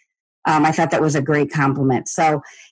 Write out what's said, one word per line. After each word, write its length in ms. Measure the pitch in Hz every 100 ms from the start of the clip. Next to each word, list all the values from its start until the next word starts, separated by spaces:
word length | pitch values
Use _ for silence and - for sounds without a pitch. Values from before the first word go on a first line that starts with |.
| _ _ _ _
um, 220 | - 156 156
I 60 |
thought 180 | 156 160
that 100 | 160
was 140 | 156
a 80 | 147
great 280 | 135 147 143
compliment. 580 | 156 139 143 135 123 120
So, 340 | - 160 151 - - -